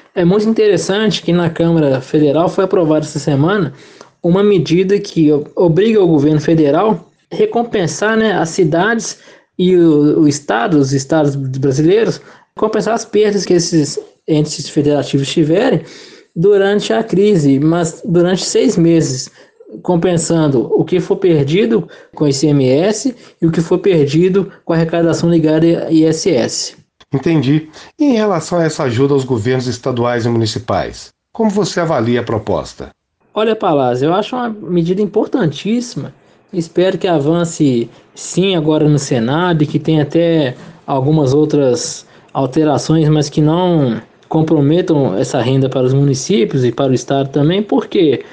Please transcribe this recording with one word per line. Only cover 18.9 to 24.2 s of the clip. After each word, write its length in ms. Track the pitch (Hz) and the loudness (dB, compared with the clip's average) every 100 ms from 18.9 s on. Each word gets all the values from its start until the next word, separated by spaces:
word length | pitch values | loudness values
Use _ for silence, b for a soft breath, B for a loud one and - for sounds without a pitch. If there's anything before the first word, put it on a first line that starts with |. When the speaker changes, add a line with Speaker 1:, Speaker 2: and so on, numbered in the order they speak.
| 165 139 131 - b b b - - | 4 0 -4 -10 b b b -20 -10
Speaker 1:
compensando 880 | - 175 180 170 - 165 156 131 110 | -2 0 0 0 0 0 2 0 0
o 120 | 427 - | 0 0
que 140 | 180 | -2
for 180 | 170 190 | -2 0
perdido 680 | 190 156 139 175 226 220 - B B | 2 2 2 0 0 0 -4 B B
com 120 | - 151 | -2 -2
esse 180 | 139 156 | 0 2
I 40 | |
M 180 | 143 127 | 2 2
S 440 | 135 190 214 269 - B B | 2 2 -2 -4 -8 B B
e 60 | 165 | -2
o 40 | |
que 80 | 170 | 0
for 200 | 165 180 | 0 0
perdido 680 | 202 170 135 151 | 2 2 2 2